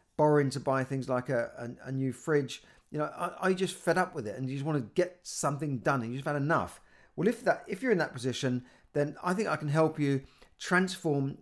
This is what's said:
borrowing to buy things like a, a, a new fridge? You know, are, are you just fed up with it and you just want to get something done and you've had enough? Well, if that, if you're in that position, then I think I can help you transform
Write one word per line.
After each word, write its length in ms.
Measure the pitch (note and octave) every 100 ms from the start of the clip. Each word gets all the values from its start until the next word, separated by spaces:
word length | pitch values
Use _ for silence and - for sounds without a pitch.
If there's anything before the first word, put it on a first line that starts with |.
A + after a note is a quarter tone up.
| _ -
borrowing 340 | D3+ D3 C#3
to 80 | C3+
buy 240 | C#3 C3
things 260 | C3 C3+ B2+
like 200 | B2+ B2+
a, 220 | B2+ A#2 - A#2+ -
a, 60 | C3
a 20 |
new 220 | C3+ C3
fridge? 500 | A#2+ - D3 C#3 - - - _
You 80 | D3
know, 60 | D3+ -
are, 200 | F3+ -
are 100 | F#3
you 60 | F#3
just 200 | F#3 -
fed 220 | - E3+
up 180 | F3+ D#3+
with 120 | G#2
it 100 | G2+
and 120 | C3
you 60 | C#3
just 100 | C#3+
want 120 | D3+
to 120 | A2 -
get 240 | F3 -
something 560 | - - D3 C#3 D3+ C3
done 240 | B2 C#3
and 100 | A2+
you've 120 | B2+ C#3
had 100 | D3
enough? 440 | C#3+ D#3 F2+ - _ _ _ -
Well, 120 | F3+
if 160 | B3
that, 200 | - - -
if 140 | F#3
you're 100 | C4
in 60 | G3
that 160 | D3
position, 500 | B2+ B2+ A#2+ C3+ B2 B2 - _
then 240 | D3 D3 D3+
I 100 | F3
think 160 | F#3 G#3
I 60 | D#3
can 140 | D3+
help 300 | D3+ D#3+ D#3
you 220 | C#3+ C3+ - _ - -
transform 800 | - F3+ F#3 - E3 C#3+ C3+ -